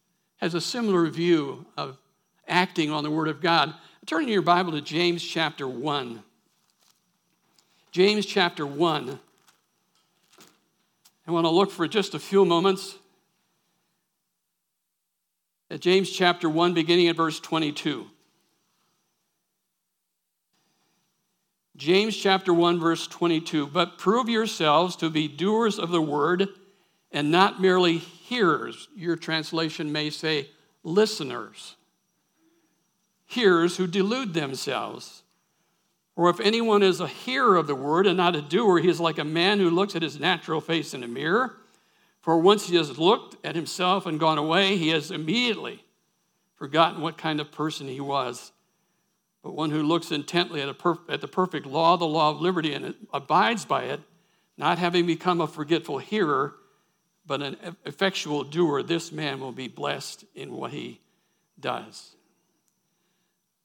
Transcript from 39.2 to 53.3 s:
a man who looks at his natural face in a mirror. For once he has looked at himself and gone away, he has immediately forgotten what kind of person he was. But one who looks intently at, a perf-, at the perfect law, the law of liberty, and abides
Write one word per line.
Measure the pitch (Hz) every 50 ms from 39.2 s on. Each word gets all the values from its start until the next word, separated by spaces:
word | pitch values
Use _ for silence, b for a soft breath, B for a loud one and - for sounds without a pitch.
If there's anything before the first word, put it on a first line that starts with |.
a | 151
man | 151 156 170 170 196 208 202
who | 190 165
looks | 170 175 202 202 -
at | 165 165
his | 147 131 147
natural | 143 180 185 165 - - 160 156
face | - - 165 165 160 - -
in | - 120
a | 117
mirror. | 120 135 147 160 185 233 262 247 - - b b b b b b b b b b b b b
For | 165 165
once | 165 165 196 214 208 208
he | 175 175
has | 170 160 147 127 143
looked | 160 185 233 277 - - - - -
at | 151 147
himself | 170 147 - - - 180 180 190 196 -
and | 170 156 147
gone | 160 160 156
away, | 147 147 156 165 190 196 190 202
he | 185 160 156
has | 165 156 147 185 180
immediately | 151 160 156 202 240 247 240 202 170 143 120 113 - _ _ _ _ _ _ _ _ _ _ _ _ _ _ _
forgotten | - - 139 139 160 165 151 - 170 151
what | 165 156 -
kind | - 160 151 151
of | 151 151 -
person | - 151 156 151 - 147
he | 135 127 139
was. | 139 139 139 139 127 123 123 120 - - _ _ _ _ _ _ _ _ _ _ _ _ _ _ _ _ _ _ -
But | - -
one | 147 156 151
who | 147 156 151
looks | 147 165 170 165 -
intently | 156 147 147 - - 170 180 175 170 147
at, | 139 139
a | 139
perf-, | - - 175 165 165 - -
at | 143 143
the | - 139
perfect | - 185 185 180 - 147 135
law, | 139 131 160 160 165 180
the | 175 170
law | 156 151 160 151 151
of | 151 147
liberty, | 160 180 185 170 156 156 143
and | 139 - - - - - - -
abides | 139 131 -